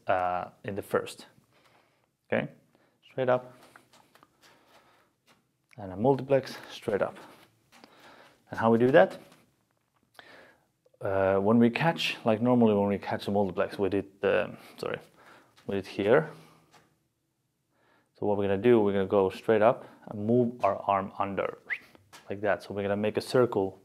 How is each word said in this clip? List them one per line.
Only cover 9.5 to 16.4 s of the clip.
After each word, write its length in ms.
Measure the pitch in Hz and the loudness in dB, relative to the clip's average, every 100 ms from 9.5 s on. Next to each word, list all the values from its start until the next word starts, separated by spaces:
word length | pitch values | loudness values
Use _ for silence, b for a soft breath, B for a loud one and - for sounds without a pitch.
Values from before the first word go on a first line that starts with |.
| _ _ _ _ _ _ B B B B B B _ _ - | _ _ _ _ _ _ B B B B B B _ _ -12
Uh, 360 | 104 98 95 98 | -4 0 2 2
when 200 | 98 117 | 4 4
we 120 | 117 | 4
catch, 480 | 117 160 170 - - 117 | 2 -2 -2 -4 -4 -2
like, 160 | 110 | 0
normally 340 | 120 123 113 101 | 2 4 4 4
when 140 | 101 | 0
we 80 | 98 | -2
catch 300 | - 107 - | -4 -8 -2
a 40 | |
multiplex, 480 | 101 98 87 95 - | 0 0 -2 -4 -2
we 100 | 98 | -2
did, 160 | 98 - _ | -2 -4 _
uh, 240 | 98 95 - - B - | 0 0 -2 -8 B -12
sorry, 220 | - - - b b b b _ - | -10 -10 -14 b b b b _ -8
we 80 | 101 | -8
did 120 | 92 | -6
here. 420 | - 101 139 160 B | -4 2 2 2 B